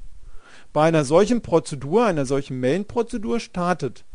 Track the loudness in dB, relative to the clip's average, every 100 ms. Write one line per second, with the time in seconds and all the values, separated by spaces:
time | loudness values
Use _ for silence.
0 | -12 -12 -10 -10 -12 -18 -4 2 4 4
1 | 6 6 6 2 2 0 2 -8 0 2
2 | 2 2 0 -2 -2 -2 0 0 -2 -4
3 | -4 -4 -2 -4 -4 -4 -2 0 -4 -8
4 | -14